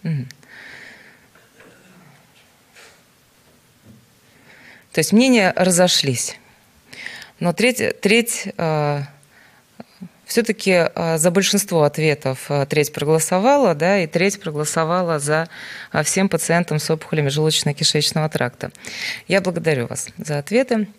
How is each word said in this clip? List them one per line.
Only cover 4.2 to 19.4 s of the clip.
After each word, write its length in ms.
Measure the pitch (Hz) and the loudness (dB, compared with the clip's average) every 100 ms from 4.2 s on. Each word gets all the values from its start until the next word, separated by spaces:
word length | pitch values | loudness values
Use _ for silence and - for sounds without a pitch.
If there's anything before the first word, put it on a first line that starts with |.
| _ _ _ - - - _ | _ _ _ -20 -20 -20 _
То 80 | - | -2
есть 140 | 156 | 4
мнения 400 | 208 262 247 185 - | 6 6 6 4 4
разошлись. 840 | 185 175 180 - 139 120 - - _ _ _ _ _ - - - - _ | 2 4 4 2 0 -2 -6 -10 _ _ _ _ _ -18 -16 -16 -20 _
Но 140 | 170 | -4
треть, 480 | 175 233 240 - - | 0 0 2 -2 0
треть, 460 | 196 226 233 - 196 - | 2 4 2 -2 -8 -4
э, 440 | 165 156 147 143 143 - _ _ - _ _ _ - _ 180 _ - | -2 0 0 -2 -6 -14 _ _ -20 _ _ _ -20 _ -20 _ -4
всё-таки, 640 | - 226 202 - 180 160 | -2 0 -2 2 2 2
э, 240 | - 170 160 | 0 -2 2
за 100 | 170 | 2
большинство 540 | 175 185 202 196 170 | 2 2 0 0 2
ответов, 680 | 147 147 156 143 131 131 - | 2 2 0 0 -2 -6 -4
э, 160 | 143 139 | -2 0
треть 240 | 151 143 | 0 0
проголосовала, 840 | - 147 160 160 185 220 285 247 151 | -2 0 0 2 0 4 4 4 2
да, 240 | 165 202 | 0 0
и 80 | 160 | 0
треть 340 | 170 185 196 | 0 0 -2
проголосовала 800 | - 147 151 - 160 175 180 156 | -8 -6 -4 -2 0 0 0 -2
за, 280 | 143 156 165 - - - - | 0 -2 -2 -10 -16 -16 -6
э, 100 | 156 | -4
всем 260 | 151 - 196 | -2 0 0
пациентам 520 | 160 - 170 170 156 | 0 0 0 0 -4
с 100 | - | -2
опухолями 400 | 160 - 160 143 | -4 -2 -2 0
желудочно-кишечного 1000 | 143 156 156 - 143 151 151 147 - 156 | 0 0 0 -2 -2 0 0 0 -2 -2
тракта. 420 | - 123 - - - - - - - - | -2 -4 -4 -12 -12 -16 -10 -10 -10 -2
Я 140 | 185 | 0